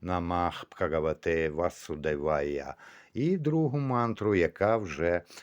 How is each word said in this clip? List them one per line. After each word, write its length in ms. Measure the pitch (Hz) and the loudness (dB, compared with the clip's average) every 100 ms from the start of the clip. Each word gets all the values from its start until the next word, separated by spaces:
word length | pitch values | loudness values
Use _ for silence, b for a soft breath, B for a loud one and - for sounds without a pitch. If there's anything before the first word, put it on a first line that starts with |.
Намах 640 | 90 90 85 87 85 - - | -4 -2 0 0 0 -2 -10
Бхагавате 800 | - 87 78 78 78 85 82 80 | -4 0 0 0 0 0 0 0
Васудевая" 1200 | 76 87 - - 76 78 73 76 73 73 69 69 - B B B | 0 -2 -4 -10 -4 -2 -2 0 0 0 -4 -8 -14 B B B
і 220 | 110 156 185 | -4 0 0
другу 420 | 151 160 151 143 | 0 2 2 0
мантру, 560 | 135 123 117 107 104 | 0 2 0 0 2
яка 420 | 98 80 - 104 113 | 4 4 2 2 2
вже 460 | 95 76 85 87 - B | 0 -2 0 0 -2 B